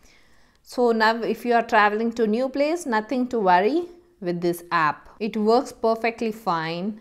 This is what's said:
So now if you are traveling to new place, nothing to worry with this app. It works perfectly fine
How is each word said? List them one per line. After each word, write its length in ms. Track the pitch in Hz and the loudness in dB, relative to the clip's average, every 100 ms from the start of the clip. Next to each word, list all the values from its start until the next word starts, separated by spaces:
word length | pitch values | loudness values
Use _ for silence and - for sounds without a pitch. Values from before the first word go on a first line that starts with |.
| _ _ _ _ _ _ | _ _ _ _ _ _
So 300 | - - 240 | -12 0 2
now 280 | 220 220 233 | 4 2 2
if 220 | 196 220 | -2 -4
you 100 | 240 | 0
are 80 | 233 | 0
traveling 500 | 226 220 208 214 233 | 2 4 4 2 -4
to 140 | 233 220 | -2 0
new 220 | 220 262 | 0 -2
place, 380 | 277 294 339 294 | -2 0 -2 -2
nothing 400 | 220 220 254 254 | -2 -2 -4 -2
to 100 | 233 | 0
worry 480 | 185 180 208 311 349 - _ - | 4 4 4 0 -4 -10 _ -10
with 200 | 175 175 | -6 -2
this 220 | 175 175 - | -2 -4 -2
app. 380 | 170 156 - - - | 0 0 -2 -10 -10
It 180 | 214 214 | -6 -2
works 360 | 214 240 269 | 2 2 2
perfectly 580 | - 226 226 226 226 226 | -4 -2 0 -2 -4 -6
fine 720 | 214 - 165 160 170 196 214 | -6 -4 -2 -2 -6 -6 -8